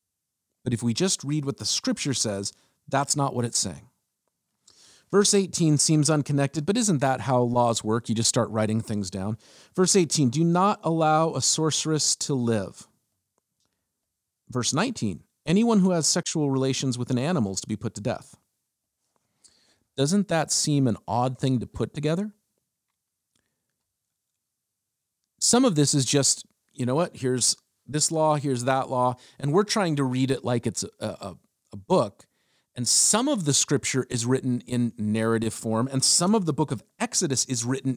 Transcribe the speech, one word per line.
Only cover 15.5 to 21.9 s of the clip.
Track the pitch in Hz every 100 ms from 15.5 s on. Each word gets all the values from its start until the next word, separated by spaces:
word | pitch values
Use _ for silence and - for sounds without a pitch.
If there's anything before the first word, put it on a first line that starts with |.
| 185 233 214
who | 185
has | 175 139
sexual | 175 - 165 143
relations | 135 135 127 135 123
with | 120
an | 127
animal | 143 180 101
is | 95
to | -
be | 107
put | 113 -
to |
death." | 117 98 - - _ _ _ _ _ _ _ _ _ _ _ _ _ _ _ -
Doesn't | 143 202 190
that | 165 143
seem | - - 143 131
an | - -
odd | 113 127 127
thing | 135 127
to | -
put | - 117